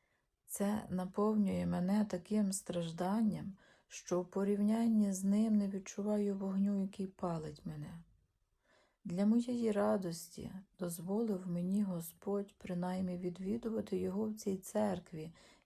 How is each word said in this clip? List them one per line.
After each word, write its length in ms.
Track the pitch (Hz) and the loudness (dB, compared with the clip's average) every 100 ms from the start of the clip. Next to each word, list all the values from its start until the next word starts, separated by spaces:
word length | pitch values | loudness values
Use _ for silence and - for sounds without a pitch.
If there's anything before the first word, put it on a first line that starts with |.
| _ _ _ _ - | _ _ _ _ -14
Це 400 | - 202 214 - | -2 0 0 -2
наповнює 760 | 180 185 202 214 214 196 180 175 | -4 -2 0 2 4 2 2 0
мене 400 | 175 180 214 208 | 0 2 2 2
таким 480 | 180 - 214 196 | -2 0 2 2
стражданням, 1040 | 190 - 175 165 165 180 220 214 160 196 - - _ _ | 0 -4 -4 -4 -2 0 2 2 0 -6 -12 -20 _ _
що 340 | - - 180 | -16 -2 -2
в 40 | 180 | 0
порівнянні 880 | 190 202 202 208 220 233 214 202 | -2 0 2 2 4 4 4 4
з 100 | 185 | 2
ним 340 | 196 208 220 208 | 2 4 4 4
не 100 | 196 | 2
відчуваю 680 | 196 - - 208 208 202 196 | -2 -6 -4 0 2 2 0
вогню, 440 | 190 196 202 196 | 0 2 2 2
який 260 | 190 - 190 | 0 -4 -8
палить 580 | - 180 165 156 151 160 | -4 -4 -2 -6 -8 -10
мене. 380 | 151 147 170 - _ _ _ _ _ _ _ _ _ | -8 -10 -12 -16 _ _ _ _ _ _ _ _ _
Для 220 | 185 175 208 | -4 2 4
моєї 460 | 233 240 240 226 | 4 4 0 2
радості 800 | 202 208 214 185 165 - - - 190 - - | 4 4 2 0 -6 -10 -12 -12 -12 -16 -8
дозволив 680 | 175 170 170 208 233 185 185 | -6 -6 -2 0 0 -2 -2
мені 360 | 170 180 202 | -2 0 2
Господь 720 | 196 175 170 - 202 202 202 _ | 0 -2 -6 -10 -4 -2 -4 _
принаймні 600 | - 180 180 185 185 175 | -6 -2 -2 -2 -2 -2
відвідувати 800 | 180 175 190 233 233 220 208 185 | -4 -4 -4 -2 -2 -4 -2 -2
його 320 | 185 196 220 | -2 -2 -2
в 40 | |
цій 240 | 214 202 190 | -4 -4 -4
церкві 760 | - 214 208 185 - 156 165 - - - | -4 0 0 0 -6 -10 -12 -14 -20 -20